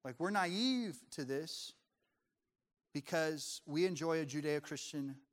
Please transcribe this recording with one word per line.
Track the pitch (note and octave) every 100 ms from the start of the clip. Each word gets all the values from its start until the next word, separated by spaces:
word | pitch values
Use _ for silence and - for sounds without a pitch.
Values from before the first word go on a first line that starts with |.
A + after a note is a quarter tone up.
| C3
Like, | A#2+
we're | F3+
naive | G#3 F3+ F#3 B3+ B3+ A3 C3+ -
to | - C3
this | C3+ D#3+ - - - _ _ _ _ _ _ _ _ _ _ _
because | D3 C#3 E3+ D#3 D#3 - - -
we | D3 F#3
enjoy | D#3 E3 D#3+
a | D3
Judeo-Christian | D3 D3 D3 D3 D3 - D3+ C#3 C3+ _